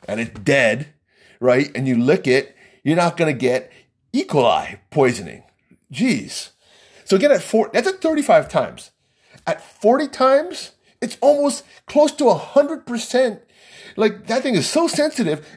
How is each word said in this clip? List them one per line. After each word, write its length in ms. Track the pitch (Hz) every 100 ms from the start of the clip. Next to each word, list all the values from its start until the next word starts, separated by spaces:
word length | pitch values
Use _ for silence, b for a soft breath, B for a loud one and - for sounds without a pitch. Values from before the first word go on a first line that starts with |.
| -
and 120 | 107
it's 200 | 113 110
dead, 540 | 98 139 117 117 147 _ b b b b
right? 320 | 123 123 143
And 140 | - 131
you 100 | 120
lick 300 | 123 151 131
it, 280 | 131 139 b b b
you're 120 | 139 165
not 220 | 170 165
gonna 160 | 160
get 380 | 131 123 127 - b b _ _
E. 100 | 262
coli 560 | 381 151 117 78 - - _
poisoning. 520 | 151 131 110 85 57 _ _ _ _ _
Jeez. 600 | 131 254 170 - - - _ b b b b
So 140 | - 190
again, 160 | 294
at 100 | 220
four, 260 | - 220 214
that's 120 | 226 370
at 140 | 381
thirty-five 480 | 320 302 285 165 143
times. 440 | 160 110 - - _ b b b b -
At 160 | 160
forty 460 | - _ 208 269 285
times, 640 | - 262 277 349 339 - _ _ _
it's 160 | 240 -
almost 460 | 269 294 285 277 b b -
close 280 | 294 302
to 160 | 294 262
a 40 |
hundred 520 | 160 - 277 285 311 -
percent. 560 | 240 - 247 254 202 _ B B B B -
Like, 300 | 220 - -
that 140 | 240
thing 140 | 262 202
is 140 | 135
so 180 | 311 339
sensitive, 580 | - 302 302 175 147 B